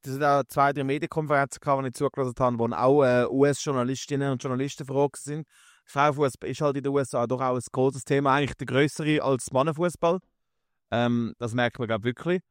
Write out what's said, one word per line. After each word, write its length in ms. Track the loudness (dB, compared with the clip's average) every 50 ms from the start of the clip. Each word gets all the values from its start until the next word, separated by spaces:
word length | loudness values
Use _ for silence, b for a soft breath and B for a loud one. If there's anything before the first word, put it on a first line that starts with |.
| -10
es 80 | -8
sind 120 | -4 0 2
auch 200 | 2 2 2 0
zwei, 260 | _ 0 2 2 2 2
drei 100 | -2 -2
Medienkonferenzen 760 | -2 -2 -2 -4 -4 -4 -4 -2 0 0 0 0 -2 -6 -8
gehabt, 220 | -2 -2 0 0 -2
die 40 |
ich 60 | -6 -4
zugelassen 420 | -2 -4 -2 -2 -2 -4 -4 0 0
habe, 200 | 0 0 2 0
wo 80 | -2
auch, 360 | -2 0 2 4 4 6 6 6
äh, 220 | 6 4 4 2
U-S-Journalistinnen 1040 | 2 4 4 4 4 4 0 -2 -2 -2 0 -2 -2 -4 -6 -6 -6 -4 -2 -2 -2
und 120 | -4 -4 -4
Journalisten 420 | -4 -4 -4 -4 -6 -6 -10 -10
vor 100 | -4 0
Ort 200 | 0 0 0 -2
sind. 280 | -8 -12 -10 -10 -10 -10 b b b b b b b b
Frauenfußball 640 | _ 0 2 2 2 4 2 0 0 0 -4 -8 -8
ist 120 | -4 0
halt 160 | 0 0 0
in 60 | 0 -2
den 100 | 0 0
U 60 | 0
S 140 | -2 0 -2
A 140 | -2 0
doch 140 | 0 -2 -2
auch 140 | 0 -2 -2
ein 60 | -2 -4 -4
großes 340 | 0 2 2 2 0 -2 -2
Thema, 300 | 0 0 2 4 4 2
eigentlich 200 | 2 2 -2 -4
der 120 | _ -8
grössere 540 | 0 2 2 2 2 0 -4 -2 0 0 0
als 300 | 2 0 -2 -2 -2 -2
Mannenfußball. 680 | 0 0 0 0 0 -2 -2 -4 -2 0 0 0 0 0 _ _ _ _ _ _ _ _ _ _ _ _ _ _
Ähm, 420 | -2 0 0 2 0 0 -2 -4 -6
das 160 | _ -8 -4 0
merkt 240 | 0 0 0 _
man, 120 | -4 -4 -2
glaub 100 | -2 -2
ich, 60 | -2
wirklich. 360 | -4 -4 -4 -2 -2 -2 -2 _ _